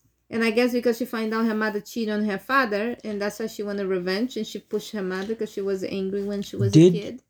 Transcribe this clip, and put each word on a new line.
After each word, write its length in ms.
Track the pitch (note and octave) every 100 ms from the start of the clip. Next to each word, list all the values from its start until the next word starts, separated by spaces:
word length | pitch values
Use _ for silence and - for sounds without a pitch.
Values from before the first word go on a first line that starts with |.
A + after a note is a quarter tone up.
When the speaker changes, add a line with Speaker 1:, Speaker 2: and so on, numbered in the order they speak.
| _ _ _
Speaker 1:
And 160 | A3+ A3+
I 60 |
guess 200 | G#3+ B3
because 260 | B3 A#3+ A3+
she 60 |
find 300 | B3 A3+ A3
out 120 | A3+ A3+
her 80 |
mother 280 | G#3+ G#3+ G#3
cheated 320 | - A#3+ G#3+
on 100 | G#3+
her 140 | G#3+ G3
father, 580 | G3 C4+ B3 G3+ A3+ A#3+
and 180 | G#3+ G3+
that's 180 | G3+ -
why 80 | A3
she 160 | -
wanted 240 | G#3 G3+ F#3+
revenge, 500 | F#3+ F3+ F#3+ B3 A3+
and 100 | A3
she 120 | G#3
pushed 320 | - G#3 G#3
her 80 | G#3+
mother 320 | F#3 F#3 G3 A3
'cause 160 | G#3+
she 80 | -
was 220 | G3 F#3+
angry 400 | F#3 G3 F#3+ G3+
when 180 | G3+ G3+
she 140 | G3+ -
was 160 | A2+
Speaker 2:
Did 240 | D3+ F3 E3+
Speaker 1:
a 20 |
kid. 220 | G#3 B3 -